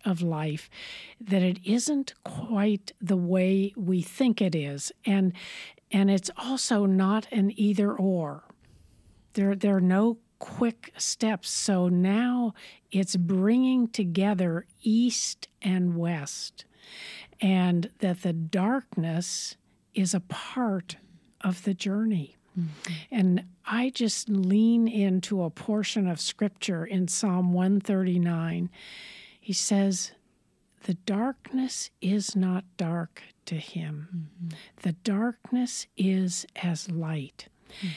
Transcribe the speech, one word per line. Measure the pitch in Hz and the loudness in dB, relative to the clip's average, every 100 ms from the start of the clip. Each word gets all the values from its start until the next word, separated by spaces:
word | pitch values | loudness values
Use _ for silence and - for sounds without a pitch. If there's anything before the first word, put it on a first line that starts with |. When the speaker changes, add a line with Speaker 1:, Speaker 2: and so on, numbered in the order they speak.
Speaker 1:
of | - 175 | -2 -2
life, | 170 156 156 156 - - - - - - | 0 -2 -2 -4 -8 -18 -16 -16 -18 -16
that | 214 190 | -2 2
it | 185 185 | 2 0
isn't | 180 233 262 285 269 - | 0 0 2 -2 -2 -8
quite | - - 233 214 208 202 - - | -12 -10 -2 2 2 0 -4 -8
the | 180 190 | 0 0
way | 175 185 185 196 196 | 2 2 4 4 0
we | 240 180 185 | -2 0 0
think | 165 - 262 220 | 0 0 2 2
it | 190 | 0
is. | 160 143 143 - - - | 0 -4 -6 -10 -6 0
And, | 196 190 180 - - - - _ | 2 2 0 -8 -16 -18 -20 _
and | 202 196 | 2 4
it's | 196 185 - | 4 0 -8
also | 233 262 - 214 | -4 -4 0 2
not | 196 190 190 214 - | 4 4 4 0 0
an | 226 196 - | 0 0 2
either | 208 202 202 | 2 2 0
or. | - 190 180 151 147 - - _ - - _ _ _ _ | 2 0 0 -2 -8 -14 -20 _ -20 -20 _ _ _ _
There, | - 196 | 0 0
there | 196 202 196 | 2 2 4
are | |
no | 180 190 220 226 _ - | 4 4 4 0 _ -18
quick | - - 233 226 - - | -12 -2 -2 -2 -10 -8
steps. | - - 220 208 - | -6 -2 -2 -2 -4
So | - - 190 180 | -4 0 2 4
now | 180 185 208 247 247 233 - - - _ | 4 4 2 2 0 -2 -4 -14 -20 _
it's | 190 185 185 | -2 0 0
bringing | 170 190 196 240 254 254 233 | 0 2 4 4 4 2 2
together | - 185 170 196 196 180 165 - _ | 0 -2 2 2 2 0 -2 -6 _
East | 226 220 240 - - - - _ | 0 2 4 0 -4 -6 -14 _
and | 196 185 180 170 | -2 2 2 0
West, | 170 165 139 - - - - _ - - - - - - | -2 -2 -6 -10 -12 -14 -20 _ -20 -18 -18 -18 -20 -2
and | 196 190 180 175 185 - | 2 2 4 2 -2 -2
that | 196 175 | -2 -2
the | 185 | -2
darkness | 165 160 190 196 269 - - 165 160 175 - - - _ _ _ | -4 -2 -2 0 -2 -4 -4 -2 -2 -4 -6 -8 -12 _ _ _
is | - 185 | -2 0
a | 190 | 0
part | - - - 262 240 190 - - _ - _ _ | -4 -10 -8 -4 -2 -2 -6 -14 _ -20 _ _
of | 196 180 | -4 -2
the | - | -2
journey. | 185 202 202 220 196 - _ _ 185 | -2 -2 0 0 0 -4 _ _ -6
Speaker 2:
Mm-hmm. | 165 151 - 160 - | -6 -6 -8 -10 -4
Speaker 1:
And | 247 185 180 - - - | 2 4 4 0 -10 -4
I | 226 254 | -2 0
just | 254 226 - - | 0 -2 -2 -2
lean | 196 185 202 226 233 226 | 0 2 4 6 4 4
into | 220 196 185 175 196 | 2 2 2 0 -2
a | 170 | -2
portion | - - 214 202 226 190 | -4 -2 -2 0 0 0
of | 165 | 0
Scripture | - - 208 - - 170 | -4 -2 -2 -2 -4 -4
in | 160 190 175 | -2 0 0
Psalm | - 214 180 180 | 0 0 2 2
one | 180 185 202 | 4 4 2
thirty-nine. | 190 190 185 180 175 165 165 170 175 - - - - - - - | 2 0 2 2 2 0 -2 -4 -6 -8 -20 -20 -20 -20 -20 -14
He | - | -6
says, | 185 - 202 196 185 - - _ _ _ _ _ _ | -4 0 2 2 0 -4 -12 _ _ _ _ _ _
"The | - | -6
darkness | 180 - 202 247 262 - 262 262 - - _ | -6 -2 -2 -2 -4 -6 -4 -2 -4 -10 _
is | 185 208 190 | 0 0 0
not | 202 185 185 - - | 0 0 0 -4 -6
dark | 170 170 165 - - _ - | -4 -2 -6 -10 -20 _ -8
to | 160 | -8
him. | - 175 156 151 160 180 151 - | -8 -8 -8 -8 -8 -10 -10 -10
Speaker 2:
Mm-hmm. | 170 160 - - | -12 -12 -18 -8
Speaker 1:
The | 185 | -6
darkness | 165 - 196 233 233 - 247 247 - - - | -4 -2 0 -2 -4 -4 -2 -2 -4 -10 -2
is | 190 190 185 175 - - | 2 2 0 -4 -8 -6
as | 180 160 - | -4 -4 -4
light." | 165 160 156 135 - - _ - - | -4 -4 -4 -6 -14 -20 _ -20 -10
Speaker 2:
Mm. | 185 | -10